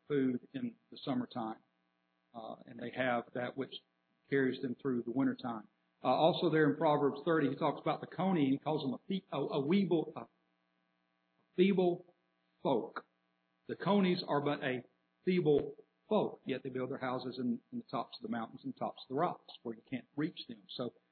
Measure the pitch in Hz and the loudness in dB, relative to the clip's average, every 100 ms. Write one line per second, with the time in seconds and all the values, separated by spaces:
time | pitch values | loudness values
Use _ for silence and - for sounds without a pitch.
0 | - 147 131 123 - 135 120 - _ 117 | -4 0 2 0 -6 -8 -8 -10 _ -12
1 | - 123 120 123 110 - _ _ _ _ | -4 -4 -4 -6 -8 -10 _ _ _ _
2 | _ _ _ 117 113 117 - 120 120 120 | _ _ _ -14 -14 -14 -14 -12 -8 -2
3 | 127 120 - 127 123 - 131 - _ _ | 0 0 -2 -6 -6 -6 -8 -10 _ _
4 | _ _ - 139 131 - 127 120 143 123 | _ _ -2 2 2 0 -6 -4 -2 -2
5 | 117 120 135 117 123 113 - _ _ _ | -2 0 0 0 -6 -8 -12 _ _ _
6 | 131 127 160 170 175 156 151 - 156 147 | 0 4 4 4 2 4 4 4 2 4
7 | 139 127 175 160 139 139 156 139 - 143 | 2 0 0 2 2 0 -2 -2 -2 -2
8 | - - 190 185 135 139 143 156 135 120 | -4 -2 2 4 4 2 0 -2 -2 -6
9 | - 190 - 147 143 151 139 196 185 165 | -4 -6 -4 -6 -2 -2 4 4 4 2
10 | - - 117 _ _ _ _ _ _ _ | 0 -8 -14 _ _ _ _ _ _ _
11 | _ _ _ _ _ - 185 185 180 175 | _ _ _ _ _ 2 4 6 2 0
12 | - _ _ _ _ _ 170 127 - - | -8 _ _ _ _ _ 0 0 0 -10
13 | - _ _ _ _ _ - 117 170 208 | -14 _ _ _ _ _ -10 -4 2 4
14 | 185 175 - 143 143 143 139 127 - _ | 4 2 0 0 0 -2 -2 -4 -8 _
15 | _ _ - 180 151 143 - - - _ | _ _ 0 2 6 4 2 -10 -20 _
16 | - 214 143 - - 127 135 127 127 131 | 0 2 2 -4 -6 -6 -6 -6 -6 -4
17 | 131 127 127 123 123 120 - 120 - 127 | -4 -6 -6 -4 -2 -2 -6 -12 -8 -6
18 | 127 - 110 117 113 - 135 - 110 - | -8 -10 -6 -6 -6 -10 -12 -6 -6 -8
19 | - 131 170 139 - - 117 113 - 127 | -8 -2 -2 -4 -14 -14 -10 -10 -8 -10
20 | - 143 160 - - 110 92 - 123 - | -8 -4 -4 -4 -16 -16 -14 -8 -8 -10
21 | _ | _